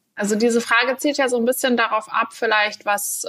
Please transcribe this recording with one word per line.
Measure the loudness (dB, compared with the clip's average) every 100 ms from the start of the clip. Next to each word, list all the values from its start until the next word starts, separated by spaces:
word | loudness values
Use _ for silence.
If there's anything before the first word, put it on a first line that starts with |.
| _
Also | -4 -2
diese | 2 2 2
Frage | 2 2 2 0
zielt | -2 0
ja | 0
so | 0
ein |
bisschen | 0 0 0 0
darauf | 0 -2 -2
ab, | -4 -4
vielleicht, | -4 0 2 0 -2
was, | -4 -2 -4 -8